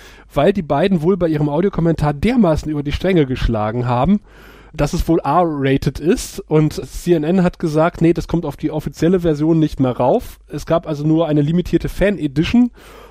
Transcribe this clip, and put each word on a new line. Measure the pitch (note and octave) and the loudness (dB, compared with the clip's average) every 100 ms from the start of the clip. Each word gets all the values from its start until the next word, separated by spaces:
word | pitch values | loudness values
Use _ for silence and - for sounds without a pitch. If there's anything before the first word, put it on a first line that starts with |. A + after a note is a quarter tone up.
| - - - | -20 -20 -8
weil | - D#3+ | 0 2
die | G3+ | 0
beiden | D3 C#3+ G3 F3+ | -2 0 0 2
wohl | D#3+ G3 | 0 0
bei | E3+ | 0
ihrem | D3+ D3 | 0 0
Audiokommentar | D3 G3 - E3 D#3+ D3+ | 0 -2 0 0 0 -2
dermaßen | C#3+ G#3 B3+ F3 D3+ D#3 | 0 0 2 4 2 -2
über | D3+ | -4
die | C#3+ | -4
Stränge | - F3+ F3+ C3+ | -2 0 2 2
geschlagen | B2 - A2 G#2+ A#2+ B2 | 0 0 0 -2 -2 -2
haben, | B2 D3 G#3 - - - - - | 0 2 0 -2 -20 -20 -20 -20
dass | - C#3+ | -6 -4
es | E3+ - | -2 0
wohl | E3 | 0
R-rated | C3+ D#3+ F3 D3 C3+ C3+ D3 - | 2 2 2 0 0 0 0 -2
ist | D3+ B3+ - - | 0 -2 -2 -12
und | - D#3 D#3 - C3 | 0 2 2 -2 -10
C | - F3 | -8 0
N | E3+ | 0
N | D3+ F#3+ | 2 2
hat | F3+ - | 0 -2
gesagt, | E3+ D3+ E3 - | -2 0 0 2
nee, | E3 | 0
das | E3+ - | 0 -2
kommt | E3+ D3 | -4 -4
auf | - | -6
die | D3+ | -6
offizielle | D#3 D#3 - D#3+ F#3 | -4 -8 -2 0 2
Version | E3+ D3 D#3 E3 | 0 0 2 2
nicht | D3+ - | 2 0
mehr | C3 A#2+ | -2 2
rauf. | B2+ A3 - - - | 2 2 -2 -14 -14
Es | D3 - | -12 -2
gab | E3 D3+ | -2 -2
also | D3 | -4
nur | D3+ D#3+ D#3+ | 0 0 2
eine | D3 | 0
limitierte | C#3+ F3 E3+ E3 D3 | 2 0 0 -2 -2
Fan-Edition | - F#3+ G3 D3 C3+ F3 A#3+ B3 - - - - | -2 0 0 -4 -2 0 2 2 -2 -20 -20 -20